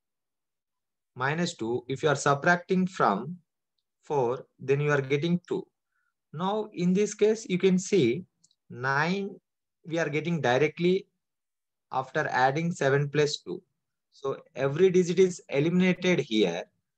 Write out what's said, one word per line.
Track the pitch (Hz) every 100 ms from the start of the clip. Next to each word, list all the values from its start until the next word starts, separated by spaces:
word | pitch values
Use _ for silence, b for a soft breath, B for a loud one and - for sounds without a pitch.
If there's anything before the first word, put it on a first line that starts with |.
| _ _ _ _ _ _ _ _ _ _ _ 123
minus | 127 160 175 -
two. | 113 123 -
If | 135
you | 156
are | 139
subtracting | 147 139 175 180 - 185 185
from | - 127 101 131 180 _ _ _ _ _ _
four, | _ 147 120 131 - _
then | 131 139
you | 147
are | 143
getting | 131 143 170 175 -
two. | 104 - _ _ _ _ _ _
Now | 147 185 214 214
in | - 175
this | 185 208
case, | - 208 220 -
you | 180
can | 190 185
see | - 202 117 139 - _ _ _ _
nine | 117 131 139 160 196 196 - _ _ _ _ 170
we | 165
are | 156
getting | 147 151 165
directly | 123 127 147 - 175 190 - _ _ _ _ _ _ _ _
after | 131 131 156 147
adding | 123 131 143 170
seven | 175 139 139 143
plus | 147 147 -
two. | - - - _ _ _ _
So | _ 135 - - -
every | 139 147 190
digit | 180 170 180
is | 190 175 -
eliminated | 139 156 180 185 180 185 175
here. | - 110 92 127 - _ _